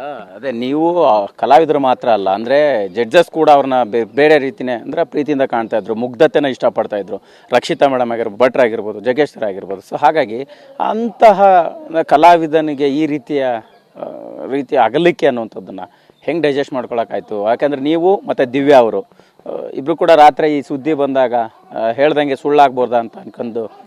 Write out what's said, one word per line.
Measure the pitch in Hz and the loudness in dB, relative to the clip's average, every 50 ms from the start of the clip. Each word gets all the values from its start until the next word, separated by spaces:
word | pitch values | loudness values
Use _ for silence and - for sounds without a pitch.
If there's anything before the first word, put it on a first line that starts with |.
| 131 147 143 117 101 92 92 | -12 -12 -12 -14 -16 -18 -16
ಅದೇ | 107 120 135 | -12 -8 -8
ನೀವು, | 117 117 123 127 143 156 165 170 175 175 156 | -6 -6 -4 -4 -2 0 0 0 0 2 2
ಆ, | 131 107 107 101 | 2 2 2 0
ಕಲಾವಿದರು | - - - - - 139 160 165 143 151 143 | -2 -6 -4 0 4 4 4 4 4 0 0
ಮಾತ್ರ | 139 127 123 - - 123 | 0 0 -2 0 0 0
ಅಲ್ಲ, | 110 101 95 95 | 0 0 0 -2
ಅಂದ್ರೆ | 95 104 113 120 135 147 151 147 131 110 101 95 | -2 -2 -2 0 0 2 2 2 0 -2 -4 -4
ಜಡ್ಜಸ್ | 90 113 120 113 143 175 170 - | -4 -4 -4 0 2 2 2 2
ಕೂಡ | - 160 156 151 | 0 0 4 6
ಅವ್ರನ್ನ | 147 139 131 135 131 127 120 | 6 6 4 2 0 0 0
ಬೇ-, | 104 104 117 113 95 90 | 0 -2 -4 -4 -2 0
ಬೇರೆ | 131 147 151 156 | 2 4 4 4
ರೀತಿನೇ, | 147 131 135 135 - 131 127 | 4 2 -2 -8 -8 -8 -6
ಅಂದ್ರೆ | 123 113 - 135 143 170 165 | -6 -8 -8 -8 -4 -4 -4
ಪ್ರೀತಿಯಿಂದ | 135 - 151 139 147 147 135 | -4 -4 -6 -4 -2 -2 -2
ಕಾಣ್ತಾ | 135 120 - 117 113 101 117 | -2 -2 -2 -4 -4 -2 -4
ಇದ್ರು, | 110 95 107 113 | -4 -4 -4 -6
ಮುಗ್ಧತೆನ | 110 123 127 123 113 160 147 - 156 147 | -6 -6 -6 0 0 2 2 2 0 -2
ಇಷ್ಟಪಡ್ತಾ | 139 123 - 139 120 - 120 107 - 107 | -2 -4 -2 -2 -2 -2 -2 -6 -4 -6
ಇದ್ರು. | 101 95 90 98 98 _ _ _ _ _ - | -8 -8 -8 -12 -14 _ _ _ _ _ -2
ರಕ್ಷಿತಾ | 123 120 - - 165 131 147 | -2 0 0 0 -2 0 0
ಮೇಡಮ್ | 139 135 127 123 117 | 2 2 0 -2 -2
ಆಗಿರ್ಬೋದು, | 117 113 113 110 101 107 123 | -2 -4 -4 -4 -2 0 0
ಭಟ್ರು | 131 120 135 127 | 0 2 2 0
ಆಗಿರ್ಬೋದು, | 113 110 117 101 107 104 107 | 2 0 -4 -8 -8 -8 -6
ಜಗ್ಗೇಶ್ | 98 123 123 143 147 135 | -4 -2 0 0 -2 -2
ಸರ್ | - - 110 | -4 -6 -8
ಆಗಿರ್ಬೋದು. | 104 95 98 90 90 98 92 | -8 -8 -8 -10 -10 -10 -12
So | - - - | -12 -12 -6
ಹಾಗಾಗಿ | 143 143 151 156 156 135 104 110 123 139 - - - - - - - - - | 0 0 0 2 0 -2 -4 -4 -10 -10 -12 -16 -20 -20 -14 -8 -6 -4 -4
ಅಂತಹ | 208 220 233 233 190 - 240 220 190 180 202 190 185 180 165 - - - - - 160 160 160 | -4 -4 -4 -6 -2 4 4 4 6 6 4 4 6 4 2 0 -4 -12 -14 -8 -4 -4 0
ಕಲಾವಿದನಿಗೆ | - 156 143 160 175 175 170 165 156 147 160 156 151 147 131 147 143 | 2 2 6 8 8 6 6 4 0 0 0 0 -2 -4 -2 -2 -2
ಈ | 135 151 156 | 0 0 -2
ರೀತಿಯ, | 147 147 147 - - 151 139 131 | -2 -4 -6 -6 -6 -4 -2 -2
ಆ, | 127 120 110 - _ _ _ _ _ - - - - - 57 57 58 57 - 73 98 | -2 -4 -6 -8 _ _ _ _ _ -18 -16 -14 -14 -14 -16 -16 -16 -16 -12 -10 -6
ರೀತಿಯ | 131 143 135 - 151 135 113 | -6 -6 -4 -2 0 2 2
ಅಗಲಿಕೆ | 110 117 151 170 175 175 - 165 | 2 2 2 2 2 0 2 0
ಅನ್ನುವಂಥದ್ದನ್ನ | 143 127 120 113 104 - 110 95 90 95 92 92 - _ _ _ _ _ _ | 0 0 -2 -6 -8 -12 -16 -16 -16 -16 -16 -16 -18 _ _ _ _ _ _
ಹೆಂಗ್ | - - 156 170 | -8 -6 -4 -2
ಡೈಜೆಸ್ಟ್ | 147 147 135 139 139 - 139 | 0 0 0 -2 -4 -6 -6
ಮಾಡ್ಕೊಳಕ್ಕಾಯ್ತು? | 127 113 104 123 117 113 - - 104 - - 107 104 101 107 | -8 -8 -6 -4 -6 -6 -4 -6 -8 -8 -8 -8 -4 -2 -2
ಯಾಕಂದ್ರೆ | 123 123 151 143 143 131 | -2 0 -2 -4 -4 -4
ನೀವು | 135 151 160 165 170 185 196 - 285 | -4 -2 -2 0 0 0 0 0 -2
ಮತ್ತೆ | - 127 - 139 | -6 -4 -4 -2
ದಿವ್ಯಾ | 123 117 139 139 143 143 | -2 -2 -2 2 4 6
ಅವರು, | 127 120 110 101 98 | 6 6 4 0 -4
ಆ, | - _ _ _ _ _ _ _ - - - - - - - | -6 _ _ _ _ _ _ _ -16 -14 -12 -12 -12 -10 -10
ಇಬ್ರು | 143 135 147 165 | -8 -6 -4 -4
ಕೂಡ | - 185 165 | 0 4 6
ರಾತ್ರಿ | 165 151 147 151 139 - 160 151 147 | 8 8 8 6 6 4 0 0 0
ಈ | 143 | -2
ಸುದ್ದಿ | 127 - 151 139 123 156 156 | -4 -6 -8 -6 -4 -2 -2
ಬಂದಾಗ, | 139 143 135 131 135 131 117 120 | -2 -2 -2 0 0 0 0 0
ಆ, | 120 113 113 - _ _ - 147 127 110 113 | -2 -4 -4 -8 _ _ -14 -8 -4 -4 -2
ಹೇಳ್ದಂಗೆ | 117 135 139 151 151 147 143 143 135 | 0 2 2 2 2 0 -2 -2 -4
ಸುಳ್ಳಾಗ್ಬೋದಾ | - - 143 147 147 143 135 131 127 127 110 120 | -4 -2 0 4 4 4 4 2 0 -2 0 0
ಅಂತ | 117 117 107 - | -2 -2 -4 -10
ಅನ್ಕೊಂಡು | - 92 - - - 123 117 110 117 110 101 - - - | -18 -20 -18 -12 -12 -10 -8 -8 -8 -8 -10 -12 -20 -16